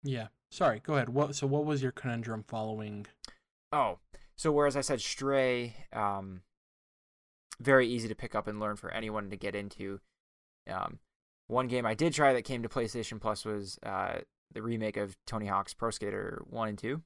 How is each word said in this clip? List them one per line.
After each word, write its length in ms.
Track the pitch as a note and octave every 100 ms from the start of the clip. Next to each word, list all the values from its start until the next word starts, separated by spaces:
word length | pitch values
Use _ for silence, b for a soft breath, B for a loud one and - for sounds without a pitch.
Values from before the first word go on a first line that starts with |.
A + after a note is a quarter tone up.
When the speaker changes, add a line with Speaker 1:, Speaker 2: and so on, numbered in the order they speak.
Speaker 1:
Yeah. 240 | C#3+ B2+ G#2+ _ _
Sorry, 300 | - E3+ G#2+
go 140 | - D3
ahead. 140 | A#2+
What, 260 | B2 D3 C#3
so 120 | C#3
what 180 | C#3+ D3+
was 160 | D3
your 100 | C3
conundrum 500 | - C3 A#2 A#2 A2 G#2+
following? 600 | A2+ A2 A2 G#2+ G#2 G#2 _ - B B _ _
Speaker 2:
Oh, 280 | D3+ A#2+ F2+ _ b b -
so 160 | D#3+
whereas 240 | D3 C#3+ C#3
I 60 |
said 180 | C3 C3
Stray, 840 | - - C3+ C#3 C3 B2 A#2+ A2+ -
um, 480 | A2+ G#2 G2 F#2+ F#2 - _ _ _ _ _ _ _ _ _ _ -
very 280 | B2 C3+ B2
easy 200 | B2 A2+
to 80 | G#2+
pick 200 | A#2+ G#2+
up 120 | G#2
and 120 | G#2
learn 160 | G#2+ G#2
for 160 | -
anyone 380 | G#2 A2 G#2+ G2+
to 80 | G2
get 180 | G#2 G2+
into. 460 | G2+ - G2 G2 _ _ _ _ _ _ -
Um, 300 | F#2+ F#2+ - _ _ _ _ _
one 200 | A#2 B2+
game 180 | B2 A2+
I 80 |
did 200 | A2 E3
try 200 | D3 C#3+
that 100 | B2+
came 200 | G#2+ B2+
to 60 | A#2
PlayStation 500 | - A#2 A#2+ A2+ A2
Plus 260 | A2 G#2+ A2
was, 340 | G#2 G2 -
uh, 360 | - F#2+ F#2+ E2 - _ _
the 80 | -
remake 360 | A2+ A#2 A2 G#2
of 200 | G2+ F#2 -
Tony 220 | A2+ G#2
Hawk's 260 | G2 G2
Pro 180 | - A2+
Skater 520 | A2 G#2 G2+ G#2 - -
one 200 | A2+ A2
and 80 | G#2
two 240 | A2 D3